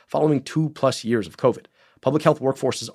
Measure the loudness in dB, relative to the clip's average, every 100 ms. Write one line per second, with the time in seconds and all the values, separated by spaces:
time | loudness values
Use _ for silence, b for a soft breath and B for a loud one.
0 | b 0 2 0 -2 -4 -4 0 -2 0
1 | -2 -2 -2 0 0 0 -10 b b b
2 | 0 2 2 2 0 -2 -2 -4 -6